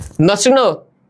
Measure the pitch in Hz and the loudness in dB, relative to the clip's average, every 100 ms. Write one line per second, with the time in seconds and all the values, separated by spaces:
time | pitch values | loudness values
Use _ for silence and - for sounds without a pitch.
0 | - - 160 202 254 269 226 151 _ _ | -14 -2 0 0 0 2 0 -4 _ _
1 | _ | _